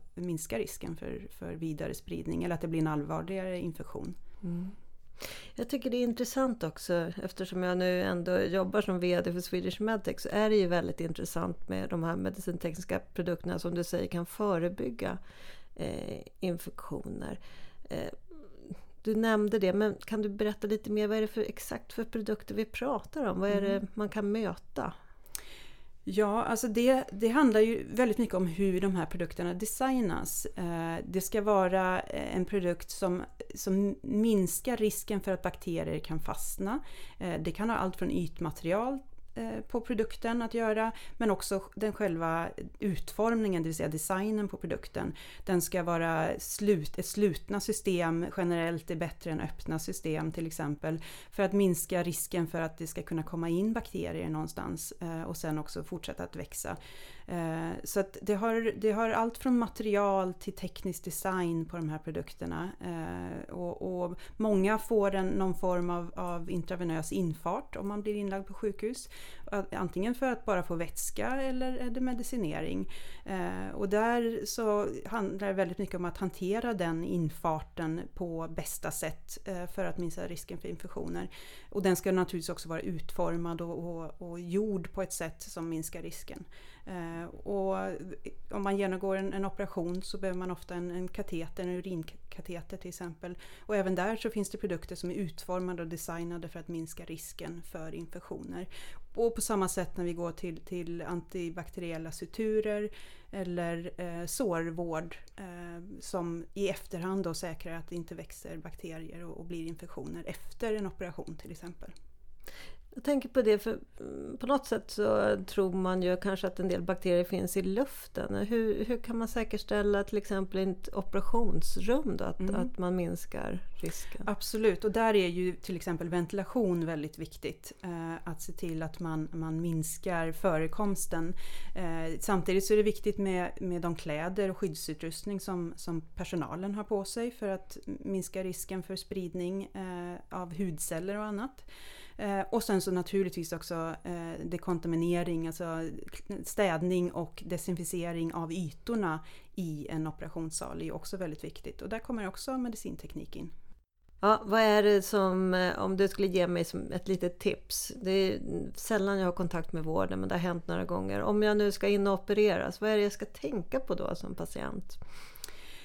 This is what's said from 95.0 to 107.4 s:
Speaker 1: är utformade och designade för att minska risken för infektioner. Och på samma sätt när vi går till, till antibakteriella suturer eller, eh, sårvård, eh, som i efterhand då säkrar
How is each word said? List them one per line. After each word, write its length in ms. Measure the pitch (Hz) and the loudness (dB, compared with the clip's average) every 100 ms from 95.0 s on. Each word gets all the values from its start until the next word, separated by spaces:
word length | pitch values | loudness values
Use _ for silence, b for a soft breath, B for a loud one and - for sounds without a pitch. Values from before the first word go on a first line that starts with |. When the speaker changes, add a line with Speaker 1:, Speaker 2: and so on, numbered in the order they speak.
| 180 | -4
Speaker 1:
är 40 | |
utformade 680 | 202 180 - - 180 180 175 | -2 -4 -4 -4 -2 -2 -4
och 60 | 165 | -4
designade 600 | 170 - 165 170 170 160 | -6 -6 -4 -4 -4 -6
för 120 | 170 | -8
att 80 | 160 | -6
minska 360 | 170 160 - | -6 -6 -8
risken 580 | 170 160 - - 165 170 | -10 -10 -10 -10 -8 -8
för 320 | - 170 160 | -8 -8 -8
infektioner. 760 | 165 165 175 - 196 - 175 185 B B B - | -8 -8 -10 -8 -8 -6 -6 -8 B B B -6
Och 200 | - 233 | 2 2
på 60 | 233 | 4
samma 280 | 196 208 185 | 2 2 2
sätt 280 | - 170 - | 2 -2 0
när 80 | |
vi 80 | 175 | -2
går 200 | 170 170 | -2 -4
till, 280 | - 180 160 | -4 -6 -6
till 420 | - 180 170 170 | -6 -6 -4 -6
antibakteriella 1080 | 165 175 - 190 170 175 160 - 175 160 160 | -4 -4 -4 -4 -4 -6 -8 -6 -6 -6 -6
suturer 800 | - 165 - 220 214 214 208 208 B B B B | -8 -8 -2 2 2 2 0 -2 B B B B
eller, 640 | 196 180 175 170 170 170 - | -6 -2 -2 0 -2 -6 -6
eh, 260 | 180 170 175 | -6 -6 -4
sårvård, 920 | - 233 165 165 165 170 160 165 - - - | 0 2 2 0 -2 -2 -2 -4 -10 -14 -14
eh, 460 | 190 175 175 170 185 196 | -12 -10 -10 -10 -12 -12
som 440 | - 190 170 170 165 | -4 -2 -2 -4 -6
i 140 | 202 196 | 0 0
efterhand 560 | 185 - 180 180 196 | 0 -4 -4 -2 0
då 100 | 175 | 0
säkrar 400 | 160 | -2